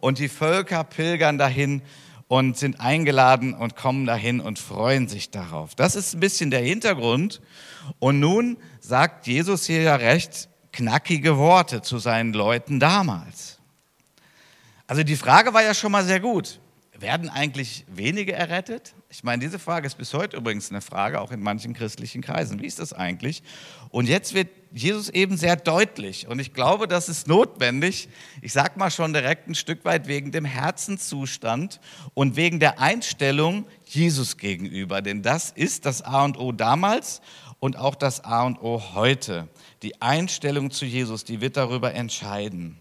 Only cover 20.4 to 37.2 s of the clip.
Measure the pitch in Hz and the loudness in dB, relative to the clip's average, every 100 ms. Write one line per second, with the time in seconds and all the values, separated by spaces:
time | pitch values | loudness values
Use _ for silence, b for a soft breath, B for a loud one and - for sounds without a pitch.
20.4 | 117 104 101 101 - - 101 143 98 117 | -4 -4 -6 -10 -8 -2 -2 -2 -6 -6
21.4 | 104 104 120 120 110 - 120 - - 170 | -4 -4 -6 -8 -8 -8 -12 -10 -6 -4
22.4 | 147 101 - - 117 - 90 87 120 165 | -4 -6 -10 -10 -12 -6 -6 -4 -6 -8
23.4 | B B B B 117 120 120 175 - 190 | B B B B -8 -2 2 0 0 -2
24.4 | 185 - _ - 135 214 208 175 190 185 | -2 -6 _ -4 -2 -2 -4 0 0 2
25.4 | 170 175 - 160 214 - 101 95 - 120 | 2 2 2 2 2 0 -10 -10 -8 -8
26.4 | 135 - 131 202 214 175 170 165 - 175 | -8 0 2 2 2 -2 -2 -8 4 6
27.4 | 254 - 123 127 170 - - B B B | 6 2 0 2 -2 -2 -12 B B B
28.4 | 113 135 165 - 190 160 160 151 127 160 | -4 0 0 0 -2 0 0 0 0 -2
29.4 | - 165 - 165 170 170 143 143 143 165 | -4 -8 -6 -4 0 0 0 -6 -4 -6
30.4 | 147 127 143 - - 196 - 143 135 - | -6 -4 -4 -4 -8 -8 -6 -6 -8 -6
31.4 | 113 117 190 - B B 139 - 139 127 | -4 -4 -4 -10 B B -12 0 2 4
32.4 | 170 170 147 - 135 233 - - 139 139 | 2 4 2 4 0 0 -4 -2 0 2
33.4 | 156 202 208 B _ 143 170 143 123 - | 2 0 -8 B _ 2 2 2 -2 -4
34.4 | 101 90 92 95 95 98 101 101 101 151 | -6 -4 -6 -8 -4 -4 -2 -2 0 -2
35.4 | - - 156 - 143 127 - 135 139 - | -4 -4 -4 -2 -4 -6 -2 2 2 0
36.4 | 127 117 113 135 196 233 - - | -6 -2 2 4 4 0 -4 -14